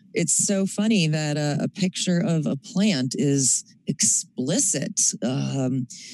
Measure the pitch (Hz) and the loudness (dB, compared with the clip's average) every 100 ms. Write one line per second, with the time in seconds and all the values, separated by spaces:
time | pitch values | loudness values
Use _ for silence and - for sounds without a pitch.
0 | - 160 160 - - 196 196 - 220 208 | -8 -2 0 0 2 0 0 0 2 2
1 | 156 156 151 147 147 143 - - 185 - | 2 0 0 0 0 0 -4 -2 -4 -2
2 | - 170 170 165 147 143 - 185 214 135 | 0 2 2 0 0 -4 -4 0 2 2
3 | 127 - 143 139 127 - - - - - | 0 0 2 2 2 0 -4 -8 -6 0
4 | - - - - 127 180 - - - - | 0 0 -2 -4 -2 0 0 -2 -2 0
5 | - - 117 139 135 135 131 131 123 - | 0 0 -2 -2 -2 -2 0 -2 -4 -10
6 | - | -18